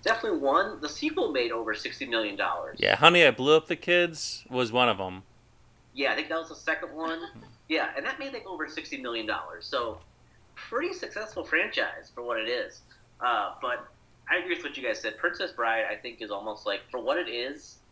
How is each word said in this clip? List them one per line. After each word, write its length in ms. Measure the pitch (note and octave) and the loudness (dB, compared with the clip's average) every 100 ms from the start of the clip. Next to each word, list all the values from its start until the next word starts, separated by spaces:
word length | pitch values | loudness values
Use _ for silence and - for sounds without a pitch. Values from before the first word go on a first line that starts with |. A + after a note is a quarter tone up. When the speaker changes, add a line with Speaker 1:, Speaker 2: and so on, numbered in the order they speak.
Speaker 1:
definitely 340 | - A3+ A3+ E3 | 4 2 2 2
one. 420 | C3+ D#4 G3+ F4 | 4 4 4 -2
The 80 | D4+ | -8
sequel 440 | - D4+ E4+ A3+ | -2 -2 2 2
made 180 | C#3 A#2 | 2 0
over 240 | A#2 A2 | -2 -2
sixty 320 | G#2+ B2 - C3+ | -4 -4 -6 -2
million 300 | A2+ G#2+ G2 | 0 0 -2
dollars. 400 | F2+ - C#2 - | -2 -2 -6 0
Speaker 2:
Yeah, 160 | G2+ | 2
Honey, 300 | G2+ D#3 F3 D3+ | 8 8 10 8
I 60 | |
Blew 240 | A#2 C3 D#3 | 6 6 6
Up 100 | - | 4
the 80 | |
Kids 720 | E3+ - F3 F3 D#3 - - - | -6 2 4 4 -2 -8 -8 -4
was 220 | B2+ A#2+ | -2 2
one 180 | A#2+ B2 | 4 4
of 120 | G2 | 4
'em. 240 | F#2+ F#2 - - - - - - - | -2 -8 -14 -20 -20 -20 -20 -20 -18
Speaker 1:
Yeah, 200 | C3 C#3 | -2 0
I 20 | |
think 140 | D3+ D#3 | 0 -2
that 100 | E3 | -4
was 120 | E3 | -4
the 40 | |
second 400 | D#3+ - D#3 E3 | -8 -4 -2 -4
one. 260 | D3+ E3 E3 | -6 -6 -6
Speaker 2:
<laughs> 60 | - - - - - | -8 -14 -20 -20 -2
Speaker 1:
Yeah, 200 | D4+ - - | 0 0 -2
and 80 | |
that 140 | A#3 C4 | -4 -6
made, 140 | C#4 | -8
like, 120 | A#3+ - | -10 -10
over 180 | E3 D3+ | -8 -6
sixty 280 | - - C#3 | -8 -8 -8
million 260 | B2+ A#2 G#2+ | -6 -4 -4
dollars. 380 | F#2 E2 E2+ | -4 -6 -12
So, 360 | - C3 A#2 F2 - - - - - - | -6 -4 -4 -6 -16 -20 -20 -20 -20 -18
pretty 360 | - A#3 F4 | -6 -2 -2
successful 520 | - - - G#3+ - | -4 -8 -8 -8 -8
franchise 680 | D#3+ D#3+ F#3 - F#2+ - - | 0 0 2 0 -2 -4 -14
for 80 | - | -10
what 120 | A#2+ A2+ | -4 -2
it 80 | A2+ | 0
is. 320 | B2 - - - - - - | -2 -2 -8 -20 -20 -20 -4
Uh, 320 | A#2+ A#2 F#2+ - | 0 2 0 -4
but 240 | B2+ A#2+ - - - - - | -4 -4 -8 -20 -20 -20 -2
I 100 | F3 | -2
agree 180 | F3+ E3+ | 0 -4
with 80 | |
what 120 | D3 C#3 | -4 -6
you 60 | |
guys 180 | B2+ G#2+ | -4 -2
said. 160 | A2 - | -4 -2
Princess 340 | - - F3+ | -2 -2 -6
Bride, 320 | - A#2 A2+ G#2+ | 0 2 2 0
I 60 | |
think, 260 | G#2+ B2 A2+ | -4 -8 -10
is 120 | A2 | -6
almost, 340 | G2+ A2 G#2 G#2 | -6 -6 -6 -4
like, 140 | - - | -4 -4
for 80 | B2 | -4
what 180 | A2+ D#3 | 0 0
it 120 | F3 | 0
is 480 | A#2+ B2 D3 - - _ | -4 -6 -8 -16 -20 _